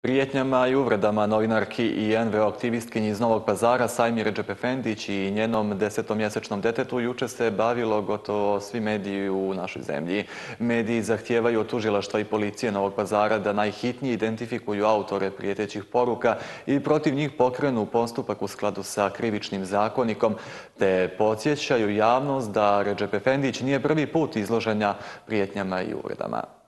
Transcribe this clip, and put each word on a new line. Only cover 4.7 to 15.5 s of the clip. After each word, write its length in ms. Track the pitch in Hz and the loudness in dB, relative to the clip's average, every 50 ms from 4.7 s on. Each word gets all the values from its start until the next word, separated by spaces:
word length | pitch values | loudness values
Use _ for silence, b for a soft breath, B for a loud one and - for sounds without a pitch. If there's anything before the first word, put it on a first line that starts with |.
| 127 135 120 120 107 104 - - | -2 -2 -2 -4 -4 -4 -4 -4
i 220 | 101 98 95 98 101 | -2 -2 -2 -2 0
njenom 440 | 107 110 113 113 107 107 104 104 95 | 0 0 0 0 0 0 0 0 0
desetomjesečnom 840 | 104 104 - - 110 - 113 107 107 104 104 110 - - 110 98 | 0 0 0 -4 -2 -2 -2 0 0 0 -2 -4 -4 -4 -6 -2
detetu 400 | 95 113 113 - 127 - 131 127 | 0 0 0 0 -4 -2 -2 -2
juče 280 | 117 120 123 120 131 123 | -2 -2 -2 -4 -6 -6
se 220 | - - 120 113 | -2 0 0 0
bavilo 520 | 104 95 110 117 120 120 120 113 107 107 | 2 2 2 2 2 0 0 0 0 0
gotovo 580 | 101 92 104 104 - - 104 104 101 101 101 101 | 0 -2 -4 -4 -2 -2 -2 0 2 2 0 0
svi 200 | 101 - - 123 | -2 -4 -6 -4
mediji 500 | 110 107 107 104 95 101 98 98 98 98 | -2 0 -2 -2 -2 -4 -4 -2 -2 0
u 240 | 95 95 95 95 95 | 0 0 0 -2 -2
našoj 280 | 92 87 95 - - | -4 -4 -6 -8 -8
zemlji. 420 | 60 - 73 71 78 85 92 104 98 B B B B B 110 B | -6 -6 -4 -4 -2 -2 -2 -2 -2 B B B B B -8 B
Mediji 440 | 113 120 117 117 113 107 120 117 | -2 0 2 2 2 0 0 0
zahtijevaju 580 | 104 98 113 104 - - 120 117 113 120 120 110 | 2 0 -2 -2 0 0 0 2 4 4 2 2
od 60 | 107 | 0
tužilaštva 540 | 110 - 123 107 110 104 101 95 - - 107 | 0 -2 -2 0 2 0 0 0 0 -2 -2
i 40 | 107 | -2
policije 480 | 101 - 107 104 104 101 - - 117 | 0 0 0 0 -2 -2 -2 -4 -2
Novog 220 | 101 98 98 98 98 | 0 0 0 0 0
Pazara 440 | - 104 90 104 104 104 107 110 107 | -2 -2 0 2 2 4 4 2 2
da 140 | 95 101 | 2 0
najhitnije 640 | 101 104 107 107 98 - - 123 123 - 143 131 120 | 0 2 0 0 -2 -2 -4 -4 -4 -2 -2 -2 0
identifikuju 720 | 101 110 110 110 110 120 117 123 113 - 101 104 101 104 | 0 0 -2 -2 -4 -6 -6 -6 -6 -4 -4 -2 2 4
autore 440 | 107 110 104 98 - 101 101 95 98 | 4 4 2 2 0 -2 -2 -2 -2
prijetećih 540 | 98 - - 101 | -4 -4 -4 -4